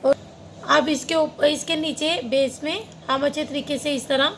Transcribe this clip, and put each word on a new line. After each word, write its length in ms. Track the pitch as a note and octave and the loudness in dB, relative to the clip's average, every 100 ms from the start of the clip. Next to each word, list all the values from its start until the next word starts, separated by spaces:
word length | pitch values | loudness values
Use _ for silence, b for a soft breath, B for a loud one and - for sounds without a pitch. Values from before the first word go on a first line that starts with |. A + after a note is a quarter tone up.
और 120 | C4 C#4 - - - - - | 2 0 -2 -20 -20 -14 2
अब 200 | D4 D4 | 4 4
इसके 260 | D4 - | -2 0
ऊपर, 300 | E4 D4+ - | 0 0 2
इसके 320 | D4 D4+ - D#4+ | 2 2 -2 -2
नीचे 440 | D#4 - D#4 E4+ | -2 -2 0 0
बेस 380 | A#3 C4+ C4+ - | 0 2 2 -2
में 200 | D4+ F#4 A4 - - | -6 -6 -8 -14 -2
हम 160 | C4+ C#4+ | 0 0
अच्छे 180 | D4 | -2
तरीके 340 | D4+ C#4 C#4 C#4 | -4 -4 -4 -4
से 160 | D4 | -2
इस 140 | C#4 - | -2 0
तरह 280 | C4+ C#4+ | 2 2